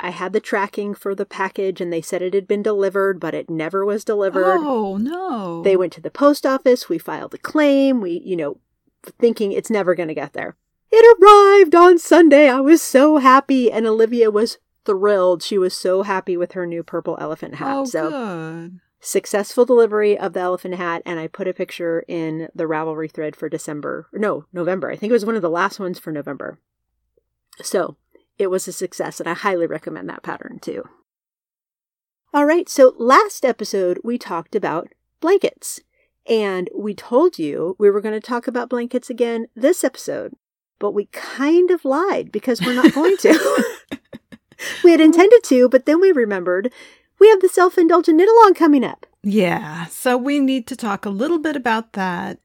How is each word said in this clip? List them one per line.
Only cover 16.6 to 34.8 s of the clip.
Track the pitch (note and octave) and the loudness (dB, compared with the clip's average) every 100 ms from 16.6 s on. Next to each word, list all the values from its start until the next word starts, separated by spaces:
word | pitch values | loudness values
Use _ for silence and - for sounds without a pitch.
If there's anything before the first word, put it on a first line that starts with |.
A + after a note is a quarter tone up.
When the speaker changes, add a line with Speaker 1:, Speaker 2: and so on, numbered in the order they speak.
| F3 | -8
Speaker 1:
new | E3+ | -8
purple | D#3+ E3+ E3+ D#3+ | -8 -8 -8 -8
elephant | D3+ D#3 - - | -10 -10 -14 -10
hat. | C4+ C#4 | -8 -6
Speaker 2:
Oh, | |
Speaker 1:
So | C4+ D#4 D#4+ | -6 -6 -6
Speaker 2:
good. | C#4+ A3 E3+ D#3+ E3 E3+ F3+ _ _ | -6 -10 -10 -12 -14 -16 -20 _ _
Speaker 1:
successful | - G3 - G#3 G3+ - A#3+ | -8 -6 -4 -6 -4 -2 2
delivery | A#3+ A3+ G#3 G#3 G#3 | 2 2 0 0 -2
of | F#3+ | -4
the | F3 | -6
elephant | F3+ F3+ F#3 F3+ | -6 -6 -8 -8
hat. | F3 E3+ | -8 -8
And | - E3 | -8 -10
I | D#3+ | -12
put | - F#3+ | -8 -8
a | |
picture | F3+ F3+ - E3+ E3 - | -8 -10 -8 -6 -6 -6
in | E3+ D#3+ D#3+ D#3+ | -8 -8 -8 -10
the | - | -8
Ravelry | D#3+ D#3 D#3+ D#3 D#3+ | -6 -4 -6 -8 -10
thread | - D#3 D3+ | -10 -10 -10
for | D#3 | -10
December. | D#3 - D3 C#3 C3+ D#3 | -10 -10 -10 -10 -10 -12
No, | - G#3+ C#3+ - | -6 -6 -6 -10
November. | F3+ E3+ F#3+ C3+ | -8 -6 -6 -6
I | - | -8
think | G#3+ | -2
it | |
was | A#3 G#3 | -2 -2
one | A3+ | -4
of | |
the | E3+ | -4
last | E3+ G3 - | -2 -4 -6
ones | F#3 F#3 | -10 -10
for | - | -10
November. | D3+ C#3+ C#3 - D#3 _ _ _ _ _ _ _ _ _ - | -10 -10 -12 -14 -16 _ _ _ _ _ _ _ _ _ -18
So | - G3 D#3+ D3 _ _ _ - | -6 -4 -6 -12 _ _ _ -6
it | G3 | -4
was | F#3 F#3+ | -4 -6
a | |
success, | - F#3 - D#3+ - | -10 -10 -8 -10 -8
and | E3 | -8
I | |
highly | E3+ G#3 F3+ E3 | -6 -4 -2 -4
recommend | D#3 - D#3 F3+ | -6 -10 -12 -14
that | - | -14
pattern | - - - - | -14 -14 -14 -16
too. | - - - _ _ _ _ _ _ _ _ _ _ _ _ _ _ | -14 -14 -16 _ _ _ _ _ _ _ _ _ _ _ _ _ _
All | C#4+ D4 | 0 2
right, | E4+ - | 0 0
so | - C4 - | 4 4 4
last | A#3 D4+ G#4 - | 4 4 2 -2
episode | B3+ A3+ G3+ G3+ F3+ F3+ | -4 -4 -6 -4 -2 -4
we | A#3 A#3+ | -6 -8
talked | - E3+ E3 F3+ | -8 -10 -8 -6
about | F3+ D#3 | -4 -6